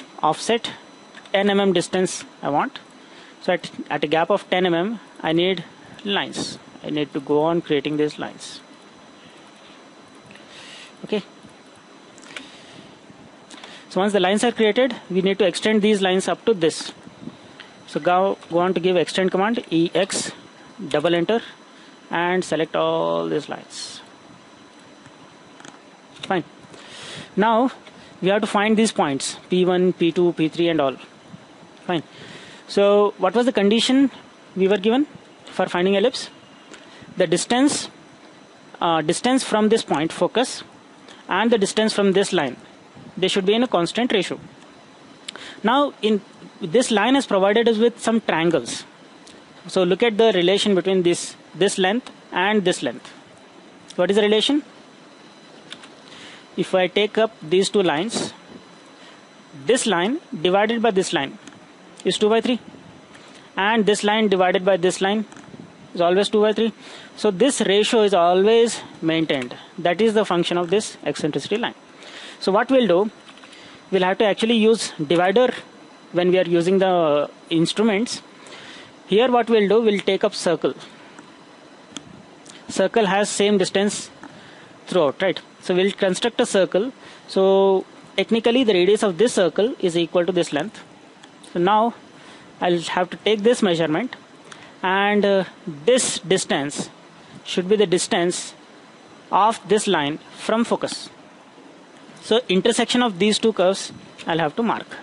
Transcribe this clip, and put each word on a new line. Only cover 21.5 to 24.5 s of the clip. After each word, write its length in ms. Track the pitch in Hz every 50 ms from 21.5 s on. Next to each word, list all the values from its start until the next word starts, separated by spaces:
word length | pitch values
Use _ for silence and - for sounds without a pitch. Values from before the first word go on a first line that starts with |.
| - - - - - - - - - - - -
and 340 | - 170 175 175 180 185 170
select 300 | - 160 151 160 156 -
all 540 | 160 160 160 165 165 170 170 170 170 165 165
these 200 | 160 151 143 -
lines. 520 | 147 - - - - - - - - - - - - - - - - - - -